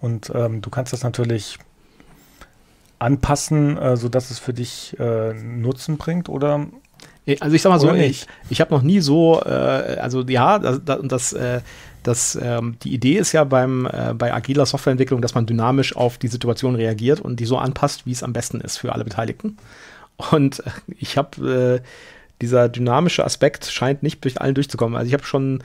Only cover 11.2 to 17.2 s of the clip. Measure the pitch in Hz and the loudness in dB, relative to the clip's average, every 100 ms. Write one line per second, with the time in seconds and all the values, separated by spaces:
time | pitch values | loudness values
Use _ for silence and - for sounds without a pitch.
11.2 | - - 123 123 123 - - - - 120 | -4 -4 -2 -4 -6 -16 -20 -8 -2 -2
12.2 | - - 120 120 117 117 139 131 127 180 | -2 -4 -4 -2 -4 -6 -6 0 2 2
13.2 | 185 160 143 131 127 131 127 - 117 117 | 2 2 4 4 2 0 -2 -4 -4 -2
14.2 | 120 117 113 139 135 139 - 127 131 127 | -2 -2 0 2 2 0 0 2 2 0
15.2 | 120 127 113 117 113 135 131 - 123 - | 0 0 0 2 2 2 2 0 0 0
16.2 | 120 120 120 113 131 123 113 110 117 151 | -4 -2 -2 0 0 0 0 0 2 2